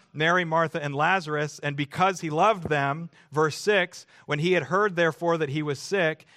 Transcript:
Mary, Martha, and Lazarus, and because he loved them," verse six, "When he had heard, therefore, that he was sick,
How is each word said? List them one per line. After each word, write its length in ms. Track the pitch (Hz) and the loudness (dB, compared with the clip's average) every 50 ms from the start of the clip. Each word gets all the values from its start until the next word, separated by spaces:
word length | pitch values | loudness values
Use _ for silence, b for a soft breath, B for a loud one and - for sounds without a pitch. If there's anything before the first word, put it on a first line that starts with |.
| b b | b b
Mary, 320 | - 143 156 165 175 180 175 | -4 0 2 2 2 2 0
Martha, 400 | 160 160 165 165 156 - 165 147 | 0 0 0 0 0 -2 -4 -4
and 100 | 143 139 | -4 -2
Lazarus, 640 | 143 151 175 190 190 156 156 151 147 151 147 - - | 0 2 2 2 0 0 -2 -4 -4 -4 -4 -6 -6
and 140 | - 147 143 | -6 -6 -4
because 460 | 143 143 - - 165 185 196 185 - | -4 -6 -4 0 2 2 2 2 0
he 80 | 170 156 | -4 -4
loved 400 | 147 160 190 214 226 180 160 151 | 0 2 2 2 2 0 -2 -2
them," 400 | 151 143 139 139 143 165 170 165 b b b b | 0 0 0 0 -2 -4 -8 -12 b b b b
verse 240 | 131 151 156 151 - | 0 0 0 0 0
six, 480 | - - 202 208 190 175 180 - - - B B B B | -2 0 2 2 2 2 0 -4 -12 -20 B B B B
"When 140 | B 147 147 | B -2 0
he 120 | 160 180 | 2 2
had 120 | 180 170 135 | 2 2 2
heard, 300 | 123 175 196 214 208 170 | 0 0 2 2 2 2
therefore, 440 | 175 170 160 151 - 170 170 165 160 | 2 2 2 0 0 0 0 0 0
that 100 | 160 135 | 0 -2
he 140 | 139 156 | -2 -4
was 160 | 151 147 139 - | -4 -4 -4 -6
sick, 480 | - - 190 196 170 156 156 - - b b | -4 -2 0 2 2 0 0 -4 -10 b b